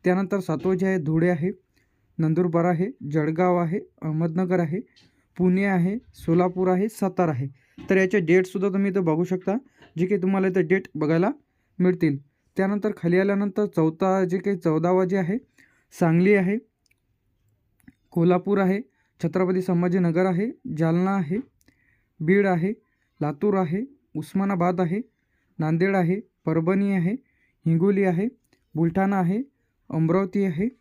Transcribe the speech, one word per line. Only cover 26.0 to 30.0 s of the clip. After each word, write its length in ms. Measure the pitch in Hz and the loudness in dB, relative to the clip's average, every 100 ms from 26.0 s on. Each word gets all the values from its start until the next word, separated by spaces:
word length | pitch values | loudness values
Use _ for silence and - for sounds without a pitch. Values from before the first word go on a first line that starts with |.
| 170 196 - _ | 0 -2 -6 _
परभणी 480 | - 160 165 196 202 | -4 -2 0 0 0
आहे, 200 | 190 170 240 _ _ _ _ 165 | 0 -2 -4 _ _ _ _ -2
हिंगोली 380 | 165 196 196 | 2 2 2
आहे, 240 | 196 170 220 - _ _ _ | 0 0 -4 -8 _ _ _
बुलढाणा 420 | 151 165 180 196 196 | -2 -2 0 0 0
आहे, 260 | 175 208 277 _ _ _ _ | 0 -2 -6 _ _ _ _
अमरावती 540 | 160 | -2